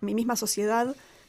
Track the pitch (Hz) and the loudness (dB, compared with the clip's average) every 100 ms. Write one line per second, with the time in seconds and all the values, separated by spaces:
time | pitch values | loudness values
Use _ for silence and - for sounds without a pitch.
0 | 202 208 233 233 214 - 208 226 247 277 | -2 0 0 0 -2 0 2 2 0 -4
1 | - - | -12 -20